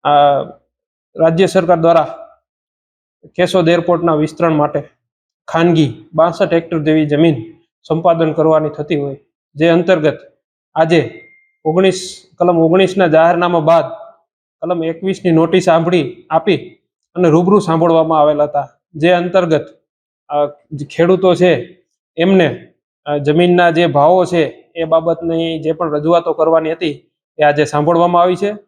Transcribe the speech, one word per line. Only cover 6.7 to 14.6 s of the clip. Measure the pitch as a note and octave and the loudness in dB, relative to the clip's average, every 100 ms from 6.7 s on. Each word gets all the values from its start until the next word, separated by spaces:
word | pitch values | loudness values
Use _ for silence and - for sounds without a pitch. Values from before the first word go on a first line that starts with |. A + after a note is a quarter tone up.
| E3 | -4
જેવી | D3+ D#3 D3+ | 0 0 0
જમીન | D3 E3 C3 G#2+ - _ _ _ | 2 2 0 -8 -20 _ _ _
સંપાદન | D#3+ F3 E3 D#3+ | -2 0 0 -2
કરવાની | D#3 D#3 D#3 D#3 | 0 2 2 -2
થતી | D3 D3 D3+ | -8 -6 -4
હોય, | C#3 C3+ _ _ _ | -6 -10 _ _ _
જે | D3 E3 | -2 0
અંતર્ગત | E3+ F3 F3+ D3+ B2 - _ _ _ _ | 2 2 0 0 -4 -14 _ _ _ _
આજે | D#3 D#3+ E3+ A2+ - - _ _ _ | -2 2 2 0 -10 -20 _ _ _
ઓગણીસ, | D#3+ E3 F#3+ F#3 - - _ _ | -4 0 0 -2 -10 -18 _ _
કલમ | F3 E3+ | 0 2
ઓગણીસના | E3 F#3 F#3+ F#3+ F3 | 2 2 0 0 2
જાહેરનામા | D#3 E3 F3 F3 E3+ | 4 2 2 0 0
બાદ | D3+ E3 D3 - - _ _ _ _ _ | 2 0 0 -10 -20 _ _ _ _ _